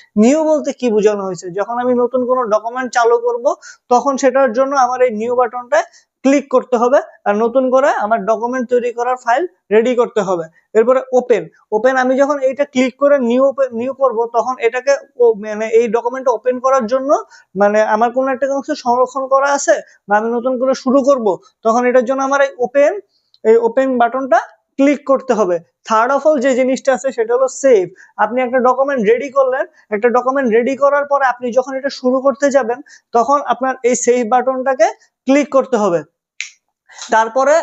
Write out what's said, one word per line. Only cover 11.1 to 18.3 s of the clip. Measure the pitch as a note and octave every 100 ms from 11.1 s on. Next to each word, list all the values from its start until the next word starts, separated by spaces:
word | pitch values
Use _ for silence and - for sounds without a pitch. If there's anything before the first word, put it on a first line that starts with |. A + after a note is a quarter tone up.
ওপেন, | B3+ B3 G#3 E3 _ _
ওপেন | G#3+ B3+ C4
আমি | B3+ C4
যখন | C#4 D4
এইটা | C4 C4+
ক্লিক | C#4+ B3+ B3+ -
করে | C#4+ C#4+
নিউ | A#3 B3
ওপেন, | C#4 C4 C4
নিউ | A3+ B3+
করব, | C4 C4 A3 A#3
তখন | A#3 B3 B3+
এটাকে | A#3 B3 B3 C#4 - -
ও-, | A#3+
মানে | G#3 G#3+ G#3 A3
এই | A3 A#3+
ডকুমেন্টটা | A3+ A3+ C4 C4
ওপেন | A3 B3+ B3+
করার | B3+ C4+ G#3+
জন্য, | C4 C4+ F4 G4+ - _ F#3
মানে | G3+ G#3+
আমার | G#3+ G#3+ A#3+
কোনো | B3 C4+